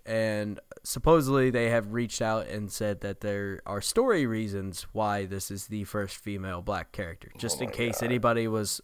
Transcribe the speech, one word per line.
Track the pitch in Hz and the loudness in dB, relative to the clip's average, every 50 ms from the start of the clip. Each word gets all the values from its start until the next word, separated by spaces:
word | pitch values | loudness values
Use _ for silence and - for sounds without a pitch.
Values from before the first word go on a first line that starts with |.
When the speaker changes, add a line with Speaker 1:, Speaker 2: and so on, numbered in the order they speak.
| - | -8
Speaker 1:
And | - 113 113 110 110 107 107 104 104 101 - - _ - - _ | -2 0 2 2 2 2 0 -2 -2 -6 -8 -10 _ -20 -14 _
supposedly | - - 131 - 151 165 165 143 131 139 139 131 131 | -6 -6 0 6 8 8 8 8 6 4 6 4 4
they | 123 123 117 113 | 4 4 4 4
have | 117 117 107 104 107 | 4 2 2 0 -2
reached | 120 120 110 - - | -2 -2 -2 -2 -2
out | 120 110 110 110 87 55 | 0 0 0 0 -2 -4
and | 78 107 104 98 | -6 -6 -6 -6
said | - - 110 104 101 95 | -4 -2 -2 -2 -2 -2
that | - 101 95 - | -4 -6 -6 -4
there | - 107 101 101 101 98 98 - - | -4 -2 -2 -2 -2 -4 -6 -6 -6
are | - 98 101 | -6 -6 -4
story | - - - 226 247 269 226 170 139 | -2 0 2 4 4 4 4 4 4
reasons | 120 113 110 113 104 98 98 95 98 90 - - - | 2 0 0 -2 -2 -4 -4 -4 -6 -8 -8 -12 -8
why | - 107 107 104 101 101 98 | -2 0 0 2 2 0 -2
this | 92 98 98 - - | -4 -4 -6 -6 -6
is | 101 98 - - | -8 -8 -8 -6
the | 110 107 101 | -6 -6 -6
first | - - 104 101 95 - - | -4 -4 -4 -4 -4 -6 -10
female | - 107 101 101 95 95 90 87 | -8 -6 -6 -4 -4 -6 -6 -6
black | 90 104 101 92 80 - | -4 -4 -4 -4 -4 -6
character, | - - 98 85 82 - - - - - | -8 -8 -8 -8 -8 -14 -16 -20 -12 -6
just | - 117 - - | -4 -4 -2 -4
Speaker 2:
Oh | |
Speaker 1:
in | 127 - | -4 -6
Speaker 2:
my | |
Speaker 1:
case | - - 123 117 113 - | -2 -2 -2 0 0 -2
Speaker 2:
God. | 117 117 | 0 0
Speaker 1:
anybody | 123 123 107 120 117 117 113 113 | 0 4 4 4 4 4 2 2
was | 110 110 107 98 - - | 0 0 0 -2 -4 -6